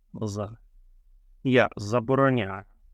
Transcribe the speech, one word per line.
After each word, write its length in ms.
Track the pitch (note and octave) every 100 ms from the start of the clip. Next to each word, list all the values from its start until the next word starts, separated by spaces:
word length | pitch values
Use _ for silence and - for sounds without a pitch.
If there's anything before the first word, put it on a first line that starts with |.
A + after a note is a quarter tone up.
| _
За-, 440 | - G#2+ G#2 G2+ A#2 _ - - - _ _ _ -
я 260 | C3+ B2 G#2+ -
забороняю 920 | G#2 A#2+ A#2 C3+ C3+ B2 F#2+ G2 - _ _